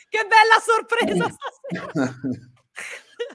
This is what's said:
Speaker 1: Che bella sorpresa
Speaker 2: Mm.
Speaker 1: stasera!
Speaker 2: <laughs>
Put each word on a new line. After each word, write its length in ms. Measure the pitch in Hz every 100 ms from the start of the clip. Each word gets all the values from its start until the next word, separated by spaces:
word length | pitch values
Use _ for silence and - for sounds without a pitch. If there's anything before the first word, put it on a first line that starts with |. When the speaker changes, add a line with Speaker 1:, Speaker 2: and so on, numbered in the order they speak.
| _
Speaker 1:
Che 120 | 427
bella 360 | 415 440 453 440
sorpresa 680 | - 440 - 466 - 370 -
Speaker 2:
Mm. 40 |
Speaker 1:
stasera! 600 | - 554 - 554 175 -
Speaker 2:
<laughs> 640 | 151 127 - 135 120 - _ _ - - - - - 508